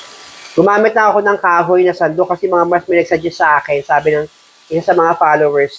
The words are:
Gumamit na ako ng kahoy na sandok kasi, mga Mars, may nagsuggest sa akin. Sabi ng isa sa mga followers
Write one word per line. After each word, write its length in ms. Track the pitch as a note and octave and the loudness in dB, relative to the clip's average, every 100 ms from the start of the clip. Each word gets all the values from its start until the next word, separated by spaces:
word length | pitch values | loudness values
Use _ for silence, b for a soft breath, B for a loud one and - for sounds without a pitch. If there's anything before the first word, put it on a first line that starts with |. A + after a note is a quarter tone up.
| - - - - - - | -18 -18 -18 -18 -6 0
Gumamit 400 | F#3+ G#3 A3 A3 | 2 2 2 2
na 160 | G#3+ | 2
ako 60 | G3+ | 2
ng 180 | G#3 G3+ | 0 0
kahoy 420 | F#3 E3+ E3 F3+ | 0 0 2 2
na 80 | F3+ | 2
sandok 400 | F3 D#3+ D#3+ F3+ | 0 -2 -2 -2
kasi, 160 | F3+ F#3 | -2 -2
mga 160 | F3 | 0
Mars, 240 | F3 F3 F#3 | 0 0 0
may 160 | E3+ | 0
nagsuggest 320 | E3 E3 E3 - | 0 -2 -4 -2
sa 160 | D#3+ D3 | 0 0
akin. 240 | - C#3+ | 0 -4
Sabi 320 | C#3 D3 D3+ D3+ | 0 0 0 -2
ng 100 | D3+ - - - - | -4 -12 -20 -20 -6
isa 160 | D#3+ F3+ | -4 0
sa 80 | F3 | 2
mga 240 | E3 - | 2 2
followers 560 | D#3+ D3+ D3+ C#3+ C#3 | 2 2 2 0 -2